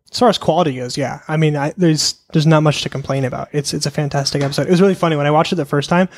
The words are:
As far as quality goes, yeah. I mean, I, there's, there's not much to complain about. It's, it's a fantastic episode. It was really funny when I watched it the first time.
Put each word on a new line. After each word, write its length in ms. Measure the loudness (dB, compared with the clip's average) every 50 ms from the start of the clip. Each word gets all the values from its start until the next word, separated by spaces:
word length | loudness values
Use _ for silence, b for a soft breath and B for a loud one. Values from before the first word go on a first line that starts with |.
| _ _ -2
As 40 | 2
far 100 | 2 2
as 80 | 2 2
quality 380 | 0 0 0 2 2 0 -2 -6
goes, 200 | -8 -8 -6 -6
yeah. 220 | -6 -6 -6 -10 -8 -4
I 80 | -2 0
mean, 200 | 2 2 2 0
I, 160 | -2 -4 -2
there's, 380 | 0 2 2 2 2 0 -4 -4 _ _ _
there's 160 | 0 2 4 4
not 160 | 4 4 4
much 180 | 2 0 0 -4
to 60 | -8
complain 360 | -8 -8 -6 -4 -4 -2 -2
about. 240 | -4 -4 -6 -10 -6
It's, 220 | -6 -6 -4 -4 -6
it's 120 | -6 -6
a 60 | -6
fantastic 500 | -4 -4 -4 -2 -2 -2 -4 -2 -2 -2
episode. 260 | -2 -2 -2 -2 0 2
It 40 |
was 80 | 4 4
really 140 | 4 4 2
funny 220 | 2 0 0 0 2
when 80 | 2
I 60 | 2
watched 200 | 2 2 2 2
it 60 | 0 -4
the 80 | -4
first 240 | -2 -2 -2 0 0
time. 180 | 2 2 0 0 B